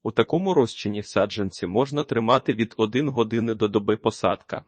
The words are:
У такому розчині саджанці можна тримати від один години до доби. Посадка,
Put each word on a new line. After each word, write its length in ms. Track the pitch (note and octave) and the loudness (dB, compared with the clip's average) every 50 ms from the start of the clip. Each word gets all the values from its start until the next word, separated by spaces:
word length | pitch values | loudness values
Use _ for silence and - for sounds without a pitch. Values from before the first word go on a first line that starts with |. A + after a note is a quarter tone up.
| - | -8
У 80 | A2 | -4
такому 420 | - - A#2 - - E3+ F#3+ F#3+ F3+ | 2 2 2 2 2 0 0 2 4
розчині 500 | D#3 B2 A2 - - - G#2 G#2 G#2 G2+ | 4 2 2 0 -6 -6 -4 -4 -4 -6
саджанці 640 | - - G2+ F#2+ G#2 - G#2+ G2+ F#2+ - - - | -2 0 2 2 2 0 -4 -4 -4 -4 -6 -6
можна 360 | F2 F#2 A2 C#3 C3+ C#3+ D3 D3+ | -2 0 0 0 0 0 -4 -4
тримати 500 | - C#3 A#2 A2+ A2+ B2+ B2+ - - G#2+ | -2 -2 -2 2 2 2 2 2 0 -2
від 200 | A2 A#2 A2 - | -2 -2 -4 0
один 320 | - A2+ G#2+ A2 B2+ D3+ C#3+ | -2 -2 0 0 0 -2 -2
години 460 | B2+ B2 A2+ A2 A2+ A#2 A2 A#2 A2+ | 0 -2 -2 0 0 -2 -2 -2 -2
до 120 | G2+ A2 | 0 0
доби. 300 | G#2 G2+ A2 G2+ G2+ G#2+ | 0 0 0 2 0 -2
Посадка, 680 | - - A2+ - - - F#2+ G#2 - _ - - - - | 0 0 -2 -2 0 0 -2 -2 -2 _ -10 -10 -10 -10